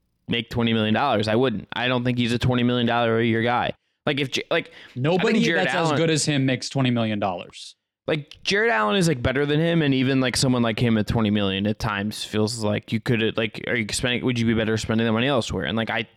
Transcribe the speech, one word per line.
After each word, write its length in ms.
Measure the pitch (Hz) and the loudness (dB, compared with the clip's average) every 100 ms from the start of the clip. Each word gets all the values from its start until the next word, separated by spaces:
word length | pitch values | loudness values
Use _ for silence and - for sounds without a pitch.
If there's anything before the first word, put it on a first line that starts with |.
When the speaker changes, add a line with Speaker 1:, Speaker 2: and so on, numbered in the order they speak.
| _ _ - | _ _ -6
Speaker 1:
make 220 | 120 113 | -6 -4
twenty 240 | 123 117 | -2 0
million 180 | 113 107 | 2 2
dollars. 340 | 107 139 107 107 | 0 2 0 2
I 100 | 110 | 2
wouldn't. 320 | 131 104 - | 2 -2 -6
I 160 | - 123 | -4 -2
don't 160 | 127 | 0
think 140 | 123 123 | 0 0
he's 160 | 117 | 0
a 40 | 120 | 0
twenty 240 | 127 123 | 0 2
million 240 | 120 123 117 | 2 2 0
dollar 320 | 117 117 113 | 2 2 2
a 60 | |
year 180 | 117 113 | 2 2
guy. 300 | 117 120 76 - _ _ | 0 0 -2 -6 _ _
Like, 160 | - 143 | -4 -2
if 100 | 135 | -4
J-, 140 | - - | -4 -2
like, 180 | 165 - | -2 -2
I 320 | - - 123 | -14 -14 -4
Speaker 2:
Nobody 320 | 147 175 226 | 0 2 2
Speaker 1:
think 140 | 220 160 | 2 2
Jarrett 180 | - | 2
Speaker 2:
that's 100 | 156 | 0
Speaker 1:
Allen 200 | 170 165 | 0 0
Speaker 2:
as 40 | 143 | 2
good 120 | 160 | 2
as 160 | 151 151 | 2 0
him 180 | 143 | 0
makes 240 | 135 123 - | 0 -2 -2
twenty 220 | 139 127 | -2 0
million 280 | 117 113 104 | 2 0 0
dollars. 580 | 101 90 - - - - _ _ - | -2 -4 -10 -16 -20 -20 _ _ -4
Speaker 1:
Like, 300 | 156 - - | -4 -4 -10
Jarrett 260 | - 202 233 | -4 0 2
Allen 240 | 220 214 | 2 2
is, 140 | 202 165 | 2 2
like, 120 | 131 | 0
better 240 | 131 131 147 | 0 0 0
than 120 | 147 | 2
him, 240 | 170 170 | 2 2
and 100 | 143 | 2
even, 260 | 131 131 135 | 2 2 2
like, 160 | 127 - | 2 2
someone 260 | 135 123 | 2 2
like 160 | 117 107 | 2 2
him 200 | 120 110 | 2 2
at 80 | 104 | 2
twenty 240 | 117 107 | 0 2
million 360 | 104 98 98 104 | 2 0 0 -2
at 120 | 107 | -2
times 440 | 110 101 104 - | -4 -2 -4 -6
feels 380 | - 107 107 117 | -4 0 0 0
like 300 | 107 107 - | -2 -2 -4
you 80 | 113 | -4
could, 360 | - 113 110 101 | -2 0 0 -2
like, 260 | 113 - - | -4 -6 -4
are 80 | |
you 120 | 120 104 | -4 -4
spending, 340 | - 123 120 | -4 -2 -2
would 140 | 113 120 | -2 0
you 80 | 117 | 0
be 80 | |
better 220 | 113 107 110 | 2 0 -2
spending 300 | - 113 117 | -2 0 0
the 60 | |
money 140 | 110 131 | 0 0
elsewhere? 380 | - - 95 | 0 -2 -4
And, 120 | 71 110 | -4 -4
like, 140 | 110 | -4
I, 160 | 113 113 | -4 -8